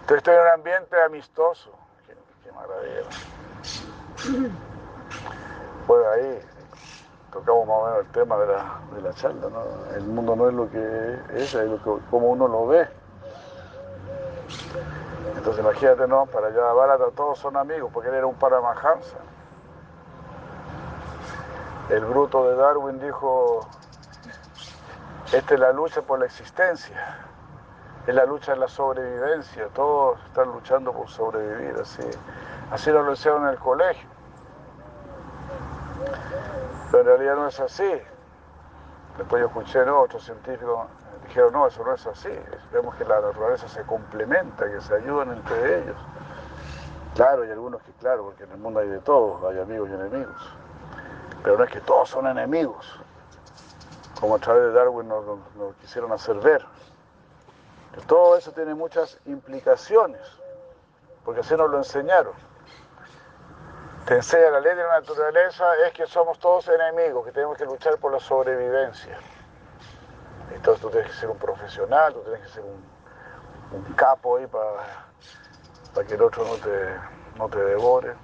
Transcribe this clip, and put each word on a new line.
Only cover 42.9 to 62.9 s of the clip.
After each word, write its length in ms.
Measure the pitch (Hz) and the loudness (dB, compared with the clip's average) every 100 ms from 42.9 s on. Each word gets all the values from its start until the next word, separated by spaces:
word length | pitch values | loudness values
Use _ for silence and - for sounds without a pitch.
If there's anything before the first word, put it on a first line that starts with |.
| - | -6
que 100 | 113 | 2
la 160 | 107 | 2
naturaleza 460 | 104 104 110 123 117 | 2 -2 -2 -2 -4
se 160 | 110 | -12
complementa, 840 | 104 110 - 107 110 170 131 107 104 | -8 -8 -8 -8 0 0 0 -6 -6
que 140 | 101 | -6
se 140 | - 104 | -2 -2
ayudan 360 | 123 143 131 | 0 -4 -4
entre 460 | 117 - 117 131 175 | -8 -6 -2 0 0
ellos". 140 | - - - - - - - - - - - - - | -4 -12 -16 -18 -16 -16 -16 -16 -16 -16 -16 -16 -10
Claro, 300 | - 127 135 | 4 4 4
hay 80 | 113 | -2
algunos 320 | 110 123 117 | -8 -10 -12
que, 80 | - | -16
claro, 300 | - 120 123 | -8 -2 -2
porque 220 | 98 95 98 | -4 -16 -20
en 60 | |
el 40 | 98 | -14
mundo 220 | 113 107 | -6 -2
hay 80 | 104 | -2
de 120 | 98 | -4
todo, 480 | 113 143 107 90 92 | 4 4 4 -2 -6
hay 120 | 92 | -4
amigos 300 | 98 113 98 | -6 -6 -6
y 40 | |
enemigos. 640 | 98 98 131 117 - - - - - - - - - - - | -6 -8 -8 -10 -14 -18 -20 -20 -20 -18 -16 -16 -16 -16 -6
Pero 140 | 95 107 | 2 4
no 60 | |
es 60 | 123 | 2
que 120 | 104 | 0
todos 280 | - 127 123 | 2 2 2
son 160 | 131 135 | -2 -2
enemigos, 720 | 127 120 160 143 107 - - - - - - - - - - - - - - | -2 -2 -2 -2 -6 -18 -20 -20 -20 -20 -20 -20 -20 -20 -20 -20 -20 -20 -6
como 160 | 107 110 | 0 0
a 40 | |
través 240 | - 120 | 4 4
de 80 | 120 | 6
Darwin 360 | 117 123 120 113 | 6 4 2 -6
nos, 180 | 107 104 | -6 -6
nos, 140 | 101 95 101 | -12 -12 -12
nos 200 | 101 - | -12 -12
quisieron 360 | - 123 117 | -12 -10 -6
hacer 260 | 107 - 104 | -6 -2 4
ver. 260 | 127 147 - - - _ _ _ _ _ - _ _ - - | 6 6 2 -20 -20 _ _ _ _ _ -20 _ _ -20 -20
Pero 120 | - - | -18 4
todo 300 | 160 175 175 | 6 8 6
eso 140 | 160 | 2
tiene 220 | 156 156 | -8 -8
muchas 460 | 156 165 170 156 - - | -6 -4 -4 -4 -10 -14
implicaciones, 960 | 139 135 135 - - - 220 185 - - - - - - - _ _ _ - - | -14 -12 -4 2 2 6 4 4 -2 -18 -20 -20 -20 -20 -20 _ _ _ -14 -8
porque 160 | 117 | -6
así 140 | - 160 | 0 2
nos 140 | 156 | 4
lo 80 | 143 | 2
enseñaron. 560 | 135 139 147 185 - - - - - - - | -2 -4 4 2 2 -8 -20 -20 -20 -20 -20